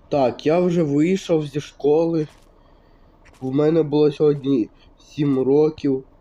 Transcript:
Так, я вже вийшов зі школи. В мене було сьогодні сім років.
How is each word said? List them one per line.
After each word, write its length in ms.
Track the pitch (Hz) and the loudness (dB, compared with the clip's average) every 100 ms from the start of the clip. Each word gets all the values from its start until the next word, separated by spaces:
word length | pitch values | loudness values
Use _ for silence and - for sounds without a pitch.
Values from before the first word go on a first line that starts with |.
| _ | _
Так, 380 | 147 127 113 143 | -2 -2 -2 -2
я 140 | 170 | 0
вже 220 | 180 175 | 0 0
вийшов 640 | 156 143 160 190 - 160 147 | 0 0 0 -2 0 -2 -2
зі 140 | 147 | -8
школи. 680 | - - 143 151 165 165 151 - - _ _ _ _ _ _ _ - - | -10 -4 0 2 0 -2 -6 -12 -20 _ _ _ _ _ _ _ -20 -12
В 140 | 131 | -4
мене 280 | 135 151 165 | 0 2 0
було 300 | 151 147 151 | 0 2 0
сьогодні 580 | 143 151 147 131 135 104 _ - _ | 2 0 0 -2 -2 -2 _ -20 _
сім 400 | - - 147 131 | -16 -4 -2 0
років. 680 | 131 143 151 156 143 131 131 _ | 2 2 2 -2 -4 -4 -8 _